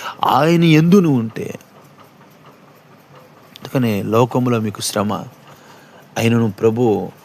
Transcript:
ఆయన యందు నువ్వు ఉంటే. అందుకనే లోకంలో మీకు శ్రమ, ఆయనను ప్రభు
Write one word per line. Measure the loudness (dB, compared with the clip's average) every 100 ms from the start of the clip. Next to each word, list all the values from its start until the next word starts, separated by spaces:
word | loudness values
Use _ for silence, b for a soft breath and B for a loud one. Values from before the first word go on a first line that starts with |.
| B B -2
ఆయన | 0 2 2
యందు | 4 4 6 4
నువ్వు | 4 0
ఉంటే. | -2 -6 -10 -12 -18 -20 -20 -20 -20 -20 -20 -20 -20 -20 -20 -20 _ -20 _ -20 -20 -20 -20 -20
అందుకనే | -8 -4 -2 -2
లోకంలో | -2 0 0 0 -2 -2
మీకు | -2 -6
శ్రమ, | -6 -4 -4 -4 -10 -18 B B B B B B -12 -4
ఆయనను | 0 0 0
ప్రభు | 0 -2 2 0 0 -4 -14